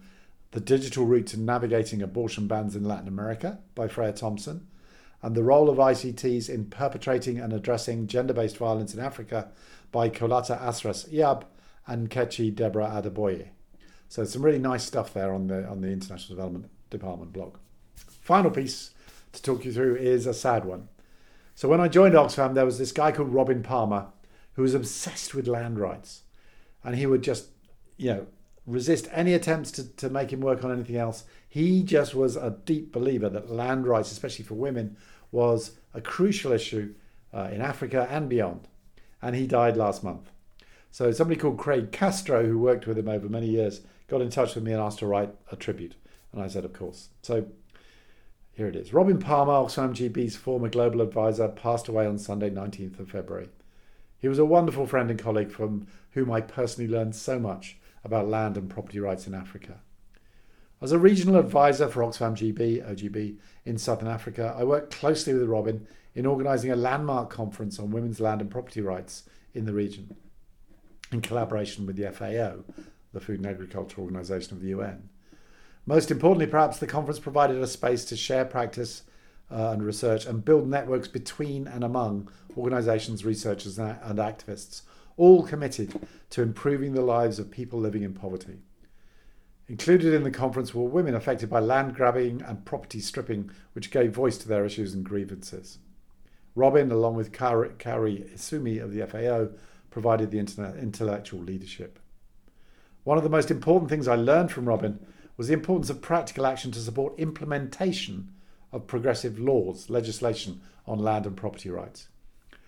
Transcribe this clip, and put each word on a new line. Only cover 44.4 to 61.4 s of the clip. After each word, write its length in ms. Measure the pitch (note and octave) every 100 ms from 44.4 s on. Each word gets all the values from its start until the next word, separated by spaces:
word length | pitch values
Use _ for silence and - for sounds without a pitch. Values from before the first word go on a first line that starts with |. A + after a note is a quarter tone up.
| A#2
with 100 | A2+
me 80 | A2
and 80 | A2
asked 200 | G#2 G#2
to 60 | G#2
write 280 | G2+ G2+ - -
a 40 | G2
tribute. 380 | - F#2+ E2+ - - - -
And 80 | G#2
I 80 | F#2+
said, 160 | F#2+
"Of 80 | F2
course." 380 | - F2+ - - -
So 260 | - A2+ G#2 - - - - - - - - - -
here 140 | - G#2
it 80 |
is. 200 | F2 F2+
Robin 240 | C#3+ F#3+ F3
Palmer, 340 | - C#3+ C#3+
Oxfam 400 | C#3 B2+ - C3
G 160 | A2+ B2
B's 260 | A2 A#2
former 360 | - B2+ B2+ A#2
global 320 | A#2+ A#2+ A2+
advisor, 440 | G#2+ A2+ A2 G#2+ G#2+
passed 400 | - A#2 A#2 -
away 180 | A2 G#2+
on 100 | G#2
Sunday, 320 | G2+ G2+ G#2
nineteenth 500 | F#2+ G2+ G2 F#2+ -
of 120 | F#2+
February. 400 | G2 F#2 F#2 F#2 - - - - - - _
He 100 | C3+
was 100 | C3+
a 80 | D3+
wonderful 400 | F3 E3 C3 C3
friend 240 | C3 A#2
and 80 | A2
colleague 320 | A#2 G#2+ G2+
from 360 | - G#2+ G2+ - - -
whom 200 | C3+ B2
I 80 | A2+
personally 500 | A2+ - A#2 - A#2
learned 260 | A2+ A2 G#2+
so 220 | - B2+
much 400 | G#2+ F#2 - - - -
about 260 | G#2 A2 G2+
land 280 | A2 G#2+ G2
and 140 | F#2+
property 280 | G#2 - G2+
rights 280 | G2+ F#2+ G2
in 80 |
Africa. 460 | F#2+ F#2+ G2 - F#2+ - - - - - - - - - _
As 120 | C3
a 60 | E3+
regional 380 | F#3+ F#3+ F#3+
advisor 500 | F#3